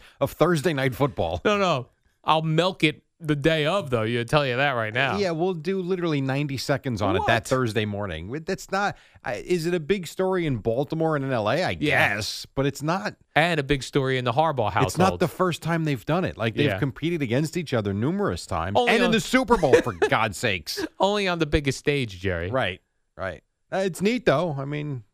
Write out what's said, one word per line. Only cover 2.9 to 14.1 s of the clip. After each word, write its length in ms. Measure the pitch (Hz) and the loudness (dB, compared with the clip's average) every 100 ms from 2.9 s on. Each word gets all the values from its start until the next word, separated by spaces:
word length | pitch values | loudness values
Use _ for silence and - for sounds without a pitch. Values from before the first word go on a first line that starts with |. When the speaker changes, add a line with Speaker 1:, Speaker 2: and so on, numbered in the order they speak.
| - _ _ | 0 _ _
Speaker 2:
the 160 | 156 147 | -4 2
day 300 | 135 160 147 | 2 2 2
of, 240 | 196 151 | 0 0
though. 100 | 120 | 0
I'll 220 | 110 120 117 | 0 -2 0
tell 200 | 151 139 | 0 2
you 80 | 123 | 0
that 140 | 143 | 0
right 220 | 123 107 | 0 -2
now. 240 | 117 135 202 | 0 0 0
Speaker 1:
Yeah, 140 | 190 | -2
we'll 220 | 160 185 | 0 -2
do 280 | 170 165 196 | -2 -4 -4
literally 400 | 175 185 170 147 | -2 -2 0 -2
ninety 360 | 135 135 147 131 | -2 -2 -4 -4
seconds 440 | - 139 135 110 | -2 -2 -2 -2
on 140 | 120 113 | 0 2
it 20 | - | 2
that 160 | 117 | 0
Speaker 2:
What? 40 | - | 2
Speaker 1:
Thursday 380 | 131 120 107 107 | 0 0 -2 -4
morning. 440 | 101 101 80 90 | -4 -6 -8 -8
With, 160 | 147 160 | -10 -8
that's 260 | 190 - | -8 -4
not, 260 | 190 202 - _ - | -2 -2 -6 _ -12
I, 120 | - - | -8 -8
is 300 | - 175 165 | -2 -2 0
it 60 | |
a 60 | 180 | -2
big 280 | 147 202 160 | -2 -2 -2
story 380 | - 185 190 160 | -2 0 0 0
in 120 | 120 | 0
Baltimore 580 | 113 117 147 160 160 147 | 0 -2 -2 0 0 0
and 60 | 135 | 0
in 60 | |
L 180 | 123 104 | 0 0
A? 120 | 143 | 0
I 140 | 160 87 | 0 -2
Speaker 2:
Yeah. 360 | 147 131 147 104 | 0 2 2 0
Speaker 1:
guess, 300 | 104 - - - | -6 -10 -8 -2
but 100 | 135 | -2
it's 160 | - | -2
not. 340 | 147 185 202 - _ 143 | -4 -2 -4 -10 _ 2
Speaker 2:
And 240 | 170 156 | 2 0
a 40 | |
big 200 | 135 139 | 0 -2
story 340 | - 147 131 | 0 -2 0